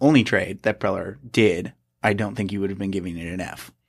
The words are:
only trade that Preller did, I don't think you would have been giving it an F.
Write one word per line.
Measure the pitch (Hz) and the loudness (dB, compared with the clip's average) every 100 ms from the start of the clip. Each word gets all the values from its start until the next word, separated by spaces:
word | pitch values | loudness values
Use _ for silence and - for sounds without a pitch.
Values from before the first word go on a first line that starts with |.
only | 143 147 | 4 6
trade | 107 101 90 98 | 4 2 0 -4
that | 110 107 | -4 -2
Preller | 101 95 90 - 120 | -2 -2 -6 -10 -4
did, | - 107 85 92 - _ _ | 4 4 4 -4 -10 _ _
I | 107 | -2
don't | 101 104 113 | 0 -2 -4
think | 98 | -4
you | 101 | -2
would | 98 | -4
have | 98 | -4
been | 98 | -4
giving | 95 90 85 | -4 -6 -8
it | 85 | -8
an | 92 | -8
F. | 87 - - _ | -8 -12 -18 _